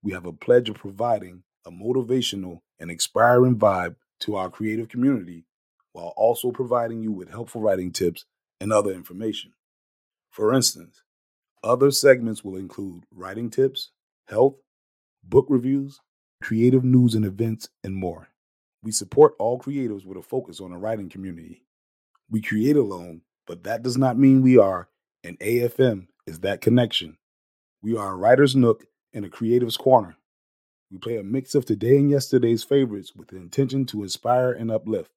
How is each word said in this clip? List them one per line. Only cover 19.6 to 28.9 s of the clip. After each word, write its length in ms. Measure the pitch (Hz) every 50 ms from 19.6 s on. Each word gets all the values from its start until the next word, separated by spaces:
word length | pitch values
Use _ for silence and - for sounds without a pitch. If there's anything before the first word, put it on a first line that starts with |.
| 123 135 143 143 131 113 104 98 95
with 120 | 95 95 90
a 40 |
focus 380 | 87 _ - 127 - - - -
on 140 | 98 90 87
a 40 | 87
writing 300 | 98 110 113 110 101 87
community. 560 | - 98 95 95 87 85 80 80 85 _ _ _ _ _ _ _ _ _ _ _ _ _ _ _
We 120 | 110 110
create 340 | 107 - 107 107 110 135 147
alone, 460 | 147 123 101 95 90 87 87 82 82 _ _ _ _ _ _
but 160 | 85 87 87
that 200 | 101 113 117 120
does 120 | 127 120 127
not 220 | 135 127 - 117
mean 220 | 139 135 135 131
we 160 | 131 127 127 123
are, 320 | 101 95 95 87 90 _ _ _ _ _ _ _ _
and 140 | 85 87 -
A 220 | - 104 117 120
F 180 | 120 117 - -
M 300 | 131 127 110 98 90 _ _ _ _ -
is 140 | 82 80
that 180 | 92 98 101 -
connection. 600 | - 113 113 123 120 107 - - 90 80 78 _ _ _ _ _ _ _ _ _ _ _ _ _
We 140 | - 107 117
are 160 | 110 101 98
a 60 | 95 90
writer's 360 | 95 110 127 131 143 139 127
nook 300 | 135 123 117 110 - - _